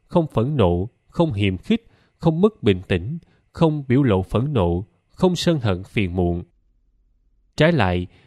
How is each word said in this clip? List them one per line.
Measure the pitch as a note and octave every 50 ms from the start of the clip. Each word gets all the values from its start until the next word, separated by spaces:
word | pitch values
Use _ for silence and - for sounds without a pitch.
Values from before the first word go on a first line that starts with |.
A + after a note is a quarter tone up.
| _
không | _ - C3+ D#3+ C#3+
phẫn | - A2+ A2 C#3 D#3
nộ, | C#3 G#2 F2 F2 F2 F#2+ A2+ - _ _
không | _ - - E3+ D#3+
hiềm | A2+ G2 G#2 G2 F#2 F#2
khích, | - - A3 - _ _ _ _ _ _ _ _
không | - E3 D#3+ D#3+
mất | F#3+ A3 - _
bình | - A3 G3 F2+ F#2+ -
tĩnh, | G#2 F2 E2+ A2+ D#3+ E3+ - _ _ _ _ _
không | - - E3 D#3+ D#3 D3+ C#3 C3
biểu | A#2+ C#3
lộ | C#3+ B2 G2 F#2
phẫn | F#2+ - - G#2+ B2 D3+
nộ, | D3+ A2+ F2+ F2 E2+ F2 A2 - _ _ _ _
không | _ - F#3 F#3 F3+
sân | - - F3+ E3 D3
hận | A#2 A2 F#2 F2 F#2+
phiền | - - A#2 G2+ F2 F2
muộn. | F#2 F2+ F2 E2+ F2 - - _ _ _ _ _ _ _ _ _ _ _ _ _ _ _ _ _ _ _ _ _
Trái | - D3+ E3
lại, | F3 C#3+ G2+ F#2 F2 F2+ F2+ - _ _ _